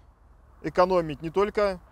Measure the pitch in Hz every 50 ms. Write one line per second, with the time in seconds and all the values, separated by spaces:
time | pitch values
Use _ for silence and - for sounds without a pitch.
0 | - - _ _ _ - - - - - - - - 160 - - 180 185 190 180
1 | 165 156 143 123 160 165 151 190 202 208 - 220 208 202 185 175 - -